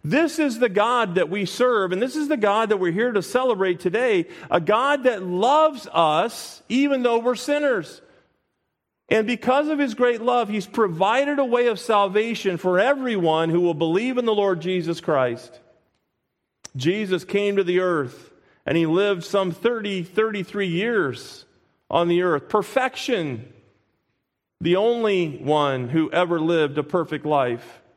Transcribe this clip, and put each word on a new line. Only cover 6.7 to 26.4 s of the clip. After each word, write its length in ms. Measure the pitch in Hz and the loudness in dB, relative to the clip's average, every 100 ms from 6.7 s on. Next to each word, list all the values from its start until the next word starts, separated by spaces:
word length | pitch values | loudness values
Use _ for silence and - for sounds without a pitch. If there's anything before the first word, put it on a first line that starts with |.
| 240 285 269 | 0 2 2
though 160 | 240 233 | 2 2
we're 160 | 233 | 0
sinners. 680 | 233 - 294 294 226 147 - _ _ _ _ _ _ _ _ _ _ _ | -2 -2 0 0 -2 -6 -16 _ _ _ _ _ _ _ _ _ _ _
And 160 | 214 214 | 0 0
because 440 | 247 - 269 302 | -2 0 0 0
of 100 | 294 | -2
his 140 | 277 | -2
great 280 | 214 247 233 | 0 0 0
love, 280 | 233 247 208 | 0 0 0
he's 180 | 214 185 | -4 -4
provided 720 | - 208 160 190 247 285 285 | -2 -2 2 0 2 0 0
a 60 | 262 | 0
way 220 | 240 240 | 2 2
of 120 | 208 | -2
salvation 760 | - 214 202 202 226 220 196 175 | 0 2 2 0 0 -2 -2 -2
for 200 | 185 180 | 0 2
everyone 720 | 240 285 254 208 165 160 165 | 2 2 0 0 2 2 2
who 120 | 170 | 2
will 120 | 175 | 2
believe 440 | 156 165 175 247 254 | 0 0 0 0 0
in 80 | 233 | 0
the 100 | 208 | 2
Lord 240 | 202 180 | 2 0
Jesus 380 | 170 185 160 165 | -2 -2 -2 -4
Christ. 600 | - 147 123 117 - - _ _ _ _ _ _ _ _ _ _ - 135 | 0 2 2 -2 -12 -20 _ _ _ _ _ _ _ _ _ _ -16 -4
Jesus 480 | 139 202 202 180 | -2 0 -2 -4
came 320 | 185 196 202 202 | -2 -2 0 0
to 80 | |
the 160 | 180 180 | 0 0
earth, 540 | 185 165 127 - - _ _ _ - | 2 0 -2 -8 -20 _ _ _ -2
and 100 | 165 | 0
he 100 | 160 | 2
lived 380 | 170 202 185 | 2 2 0
some 280 | - 202 190 | 0 0 0
thirty, 520 | 165 233 233 208 196 | -2 -2 -2 -4 -4
thirty-three 640 | 170 - 220 208 175 202 190 | -2 -2 0 -2 -6 -4 -2
years 800 | 170 220 226 143 117 - - - _ _ _ _ | 0 0 0 -2 -4 -14 -20 -20 _ _ _ _
on 200 | - 175 | 0 2
the 120 | 175 | 2
earth. 280 | 180 147 139 | 2 -2 0
Perfection. 1000 | 214 185 269 262 - - 226 156 117 120 - _ _ _ _ _ _ _ _ _ _ | -2 0 -2 -2 -4 -4 -4 -4 -8 -12 -20 _ _ _ _ _ _ _ _ _ _
The 160 | 165 180 | 0 2
only 640 | 220 240 220 196 165 127 | 2 2 0 0 -2 -4
one 500 | 139 151 143 131 123 | 0 2 2 0 -2
who 240 | 160 156 | 0 0
ever 260 | 170 175 | 0 0
lived 400 | 170 | 0